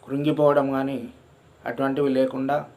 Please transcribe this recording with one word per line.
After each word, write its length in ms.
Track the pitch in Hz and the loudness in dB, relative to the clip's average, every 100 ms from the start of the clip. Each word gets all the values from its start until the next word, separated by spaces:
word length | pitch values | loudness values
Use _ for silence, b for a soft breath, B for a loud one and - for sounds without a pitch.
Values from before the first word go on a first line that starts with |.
కృంగిపోవడం 600 | - 139 147 147 147 143 135 135 | -6 -4 -2 4 4 4 2 -2
కానీ 200 | 135 135 113 - - - _ _ - | -2 -6 -10 -16 -20 -20 _ _ -10
అటువంటివి 400 | 123 135 139 143 131 | -4 -2 0 0 2
లేకుండా 380 | 131 131 135 147 - | 0 -2 -2 -4 -4